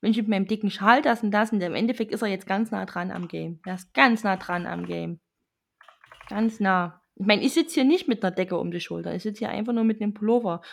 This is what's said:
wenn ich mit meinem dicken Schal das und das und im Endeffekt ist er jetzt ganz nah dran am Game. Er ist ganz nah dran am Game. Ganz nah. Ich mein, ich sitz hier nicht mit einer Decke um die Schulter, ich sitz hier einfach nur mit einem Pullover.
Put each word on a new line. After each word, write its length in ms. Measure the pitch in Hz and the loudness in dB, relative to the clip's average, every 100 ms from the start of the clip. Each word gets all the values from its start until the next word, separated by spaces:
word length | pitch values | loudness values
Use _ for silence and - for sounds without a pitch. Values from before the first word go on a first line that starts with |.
wenn 100 | 214 | 0
ich 60 | 220 | 2
mit 100 | 214 | 2
meinem 220 | 196 190 | 0 0
dicken 220 | 214 208 | 0 -2
Schal 300 | - 202 254 | 0 4 4
das 200 | 294 226 | 4 0
und 80 | 214 | 2
das 220 | 208 220 | 2 2
und 80 | 208 | 0
im 160 | 180 147 | -2 0
Endeffekt 360 | 233 247 220 | 0 0 -4
ist 100 | 220 | -2
er 60 | 220 | -2
jetzt 200 | 190 - | -2 -2
ganz 240 | 196 226 | -2 -2
nah 140 | 202 190 | -4 -6
dran 260 | 180 185 | -6 -6
am 160 | 180 175 | -6 -8
Game. 320 | 165 160 165 | -8 -8 -10
Er 100 | - 185 | -10 -10
ist 180 | - | -4
ganz 300 | - 262 220 | 4 4 4
nah 120 | 202 185 | 0 -2
dran 300 | - 175 180 | -2 -4 -4
am 180 | 175 175 | -6 -6
Game. 340 | 170 170 170 _ _ _ _ _ _ - _ _ - - | -6 -6 -10 _ _ _ _ _ _ -20 _ _ -20 -8
Ganz 300 | 202 220 220 | -2 0 2
nah. 420 | 202 185 175 - _ | 2 2 0 -6 _
Ich 100 | - 190 | -4 2
mein, 140 | 208 | 4
ich 120 | 262 | 4
sitz 200 | 330 330 | 2 2
hier 100 | - | 4
nicht 240 | 262 359 370 | 4 4 2
mit 160 | 226 | 0
einer 100 | 185 | 0
Decke 240 | 180 185 175 | -2 -2 -2
um 140 | 175 | -4
die 80 | 170 | -6
Schulter, 340 | - 170 170 | -6 -8 -6
ich 80 | 175 | -6
sitz 160 | 214 202 | -6 -6
hier 120 | 226 | -6
einfach 220 | - 220 | -4 -2
nur 120 | 233 | 0
mit 180 | 226 220 | 2 0
einem 100 | 208 | -2
Pullover. 480 | 202 208 240 220 170 - | -2 0 2 0 -4 -8